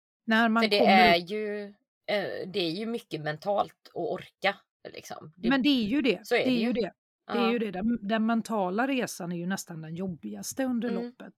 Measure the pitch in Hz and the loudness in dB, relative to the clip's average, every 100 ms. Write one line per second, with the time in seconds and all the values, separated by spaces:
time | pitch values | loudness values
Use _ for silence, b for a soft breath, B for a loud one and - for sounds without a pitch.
0 | _ _ - 220 226 226 220 202 - 190 | _ _ 0 2 4 4 4 4 8 8
1 | 180 175 175 214 208 208 202 - _ _ | 8 6 0 -6 -4 -6 -10 -16 _ _
2 | - 202 147 101 185 190 165 180 226 233 | -4 -2 -2 -6 -6 -2 -2 -2 -4 -6
3 | - 156 151 151 202 202 170 _ - - | -8 -6 -6 -6 -2 0 -2 _ -14 -6
4 | 170 185 - _ 190 196 _ _ - - | -6 -6 -10 _ -2 -2 _ _ -16 -16
5 | - - 156 - 226 269 285 262 208 277 | -16 -16 -18 -4 2 4 4 4 2 2
6 | 233 180 - 240 262 240 233 240 - - | 2 0 0 0 2 2 0 0 -4 -8
7 | _ _ - 233 226 240 214 180 220 240 | _ _ -4 0 2 0 -2 -2 -2 -2
8 | 202 220 220 226 214 220 180 202 262 262 | 0 0 2 0 0 -2 0 0 0 0
9 | 185 - 175 175 175 190 - 160 156 165 | -2 -6 -8 -6 -4 -6 -8 -14 -10 -8
10 | 190 165 208 208 - - 262 233 240 233 | -8 -8 -10 -10 -8 -4 -2 -2 -2 -4
11 | 240 - 190 | -6 -10 -20